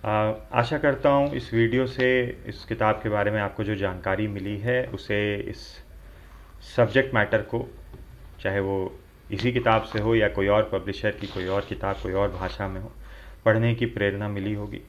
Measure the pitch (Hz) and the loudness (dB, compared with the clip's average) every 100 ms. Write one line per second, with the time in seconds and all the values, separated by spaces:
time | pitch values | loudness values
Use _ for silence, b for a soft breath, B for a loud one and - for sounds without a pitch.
0 | 107 107 107 107 - - - 147 147 131 | 2 2 2 -2 0 0 2 2 2 4
1 | 147 139 143 139 120 113 117 123 127 127 | 4 4 4 -2 -2 2 4 4 0 2
2 | 127 127 123 - - 117 - 110 107 107 | 4 4 2 -4 -12 -12 -8 2 2 2
3 | 117 104 101 107 101 - 104 104 98 92 | 0 0 2 0 -2 -2 -2 0 -2 -2
4 | 95 98 107 101 95 104 113 123 127 98 | -2 0 0 -2 -6 -4 0 0 -2 -8
5 | - 104 104 101 - 107 - - - - | -4 -2 0 -2 -6 -10 -14 -18 -20 -20
6 | B B B B B - - - 113 127 | B B B B B -20 -6 2 4 4
7 | 127 113 104 110 104 117 - - - - | 4 2 2 2 0 -6 -6 -12 -18 -18
8 | - - - - 95 98 98 98 95 - | -18 -18 -18 -6 -2 0 0 0 -2 -8
9 | - - - 101 123 123 117 110 - 110 | -20 -20 -8 -2 0 2 4 4 2 -2
10 | 107 113 104 - 98 104 110 95 92 98 | 2 4 4 2 4 4 2 -2 -4 -2
11 | 107 104 101 98 92 98 - 101 98 98 | -4 -4 -8 -6 -2 -2 -2 -4 -4 -4
12 | 98 95 101 90 92 - 98 95 107 - | -2 0 0 0 -6 -4 -6 -6 -10 -14
13 | B B B B - 110 117 117 120 107 | B B B B 4 6 4 2 0 2
14 | 101 98 104 101 98 104 101 - | 0 0 -4 -4 -4 -4 -6 -10